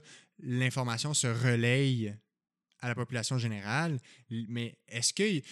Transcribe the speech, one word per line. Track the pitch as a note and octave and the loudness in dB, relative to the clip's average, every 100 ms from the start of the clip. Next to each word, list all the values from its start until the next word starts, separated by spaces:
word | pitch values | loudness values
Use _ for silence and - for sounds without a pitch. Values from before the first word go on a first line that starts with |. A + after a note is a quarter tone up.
| - - _ - | -4 -18 _ -12
l'information | C3 B2 B2+ B2+ B2 A2+ C#3+ | -4 0 2 0 -2 -2 -2
se | D3+ B2+ | 0 2
relaye | A#2 B2+ A#2+ A#2 B2+ C#3 B2 G#2+ G#2 _ _ _ _ _ _ | 2 4 4 4 4 4 2 -2 -6 _ _ _ _ _ _
à | B2 | -4
la | |
population | B2 A#2+ B2 G#2+ C3 | -4 -2 -4 -2 0
générale. | A#2 G#2 G2 B2+ E3+ C#3 - - - | 0 -2 -2 0 0 -2 -6 -20 -10
L-, | A2+ A2+ | -8 -6
mais | A#2+ A#2 - - | -4 -6 -8 -10
est-ce | A#2 A#2 | -4 -2
que. | - G#3 E3+ - | 0 0 0 -4